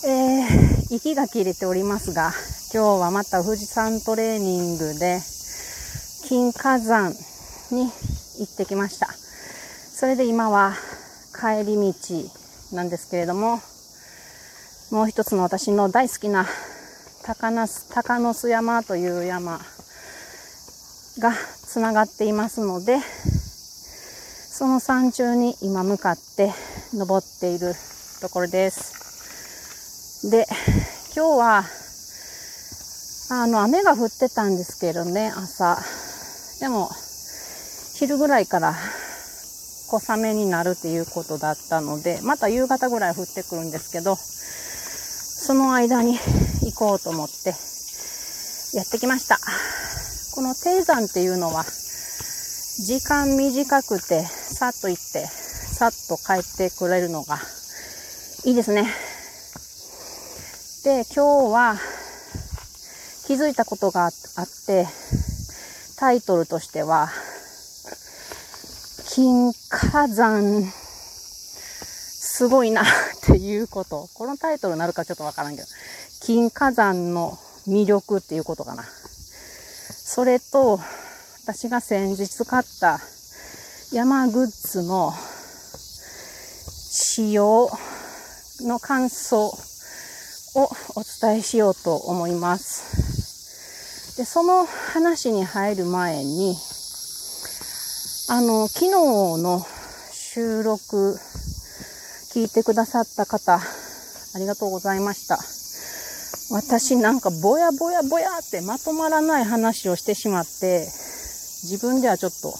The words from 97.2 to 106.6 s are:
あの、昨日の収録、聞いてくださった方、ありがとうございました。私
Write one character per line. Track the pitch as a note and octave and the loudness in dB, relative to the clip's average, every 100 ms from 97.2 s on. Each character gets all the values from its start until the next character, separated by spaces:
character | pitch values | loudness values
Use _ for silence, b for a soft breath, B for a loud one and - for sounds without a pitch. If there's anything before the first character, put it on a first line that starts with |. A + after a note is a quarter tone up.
| B B B B B B B B B B - | B B B B B B B B B B -2
あ | A#3+ | 2
の、 | A#3 A3 G#3+ | 4 4 0
昨 | - | 2
日 | F4+ | 4
の | F#4+ D4+ G#3+ F#3 E3 F3 F3+ B B B B B | 6 6 6 4 2 2 0 B B B B B
収 | - - A#3 A#3 A3 | -14 -8 -4 0 0
録、 | A3 G#3+ - G#3 G3 G3 B B B B B B B B B B B | 2 0 0 2 2 0 B B B B B B B B B B B
聞 | A#3+ | -2
い | A3 | 2
て | A3+ | 2
く | A3+ | 4
だ | G#3+ A3+ | 2 2
さ | A#3+ | 0
っ | A3+ | -2
た | - G3+ | -2 -2
方、 | G#3+ - | 0 4
あ | F3+ - - - - - - - F#3+ | 4 2 -10 -14 -16 -16 -18 -12 -6
り | G3 | -4
が | |
と | G3+ G3+ | -2 -2
う | |
ご | F#3 | -2
ざ | G3+ | 0
い | F#3+ | 0
ま | G3+ | 0
し | G3 - | -4 -2
た。 | E3 - - B B B B B B B B - | -2 -2 -14 B B B B B B B B -4
私 | G#3 | -4